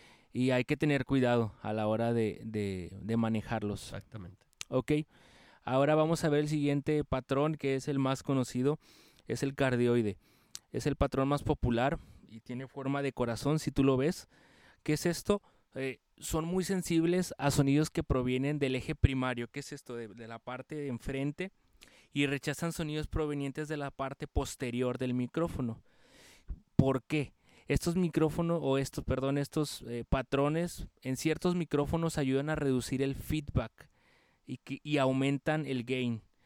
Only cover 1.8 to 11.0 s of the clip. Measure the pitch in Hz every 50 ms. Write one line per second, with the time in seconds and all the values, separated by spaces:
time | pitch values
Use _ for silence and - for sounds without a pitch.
1.8 | 107 107 110 110 117 117 120 117 110 104 - - - 110 110 107 101 98 95 92
2.8 | 87 85 92 98 - 104 113 117 113 113 113 110 - - 117 113 107 104 101 98
3.8 | - - 98 101 - _ - 110 92 87 95 - _ _ _ - - - - 131
4.8 | - - 151 151 156 - _ - - - - - - - - _ - - 127 131
5.8 | 143 147 156 156 156 156 165 156 - 156 147 147 151 147 156 151 143 143 143 143
6.8 | 139 - 151 151 147 - 135 131 131 - 135 135 147 156 156 143 - 135 135 135
7.8 | - 151 143 135 135 131 135 - - - 139 135 123 - - 123 127 139 156 -
8.8 | _ - - - - - _ _ _ - 113 120 - 139 139 - 139 131 123 120
9.8 | 120 120 120 120 113 104 92 - _ _ _ _ _ _ - - - _ - -
10.8 | - 147 139 -